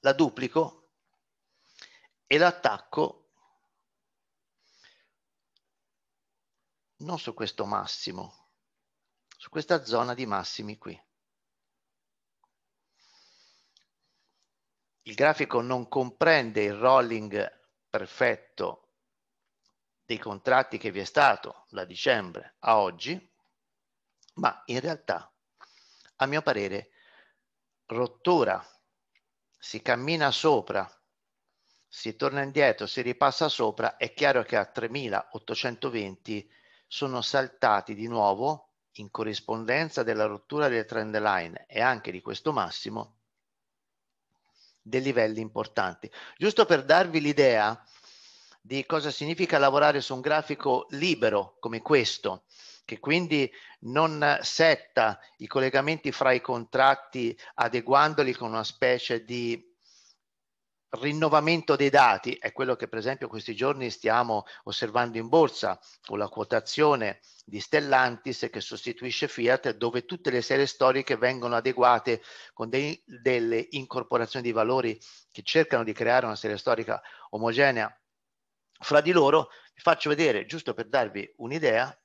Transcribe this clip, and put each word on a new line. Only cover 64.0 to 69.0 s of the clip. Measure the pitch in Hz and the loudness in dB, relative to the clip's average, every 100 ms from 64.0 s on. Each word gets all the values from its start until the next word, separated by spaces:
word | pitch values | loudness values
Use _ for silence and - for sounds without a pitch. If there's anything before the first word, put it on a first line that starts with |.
| 110 113 120 107 - - | 0 2 2 -2 -4 -16
osservando | - 104 113 113 120 113 | -10 -6 -2 -2 -2 -4
in | 113 | 2
borsa | 160 147 - 101 95 - - | 4 4 2 -6 -6 -12 -20
con | - 101 | -10 -6
la | 104 | -6
quotazione | - 107 117 - - 151 139 107 98 _ _ | -6 -2 -2 -2 2 4 4 0 -6 _ _
di | - 104 | -14 -12
Stellantis | - 151 143 131 127 120 - 123 131 | 0 0 4 2 2 -2 -8 -6 -6
che | 110 | -8
sostituisce | - 110 - 113 | -10 -10 -10 -10